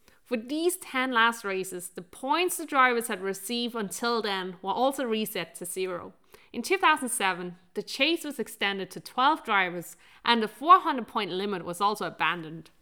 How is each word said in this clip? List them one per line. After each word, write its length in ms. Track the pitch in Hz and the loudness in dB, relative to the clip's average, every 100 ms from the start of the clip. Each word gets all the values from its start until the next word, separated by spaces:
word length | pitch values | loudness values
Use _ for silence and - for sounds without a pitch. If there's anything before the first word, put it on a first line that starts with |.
| _ _ | _ _
For 140 | - 240 | -6 -4
these 400 | 247 302 349 349 | -2 0 0 0
ten 360 | - 262 262 | -4 -2 0
last 320 | 240 233 233 | 4 4 2
races, 440 | 202 190 185 180 175 | -4 -4 -4 -8 -12
the 140 | - | -12
points 560 | 180 - 262 311 359 - | -16 -8 -2 2 0 -2
the 80 | 311 | -2
drivers 420 | 285 254 240 233 | 4 6 4 -2
had 140 | 202 | -4
received 520 | 190 190 - 240 240 | -4 -6 -4 -4 -2
until 460 | 233 196 - 240 233 | -4 -6 -4 -2 0
then 360 | 214 190 185 180 | -2 -2 -4 -8
were 100 | 190 | -4
also 340 | 208 262 269 | 2 2 2
reset 500 | 247 220 214 196 165 - | -2 -2 -2 -4 -6 -8
to 80 | |
zero. 480 | 175 - 185 175 - - _ - - | -8 -4 -4 -4 -10 -18 _ -20 -14
In 80 | 226 | -8
two 160 | 233 381 | -2 4
thousand 320 | 370 311 247 | 6 4 2
seven, 480 | - 196 175 180 175 _ | -2 -2 -2 -6 -12 _
the 100 | - | -12
chase 400 | 196 - 285 339 | -8 0 0 0
was 160 | 294 - | -4 -8
extended 520 | 214 - 202 196 180 | -8 -4 -2 -2 -6
to 100 | 185 | -10
twelve 440 | - - 269 311 | -10 0 2 2
drivers, 520 | - 202 180 175 165 - - - - | 0 0 2 -2 -10 -14 -20 -6 2
and 160 | 233 | 2
the 60 | 214 | 2
four 320 | - 294 370 | 2 8 8
hundred 280 | 330 269 220 | 8 -2 -2
point 220 | 233 196 | -4 -2
limit 340 | 180 208 190 | -2 -2 -4
was 160 | 165 170 | -6 0
also 240 | 208 208 | 0 0
abandoned. 640 | 175 - 160 170 156 165 - _ | -4 0 0 0 -6 -14 -16 _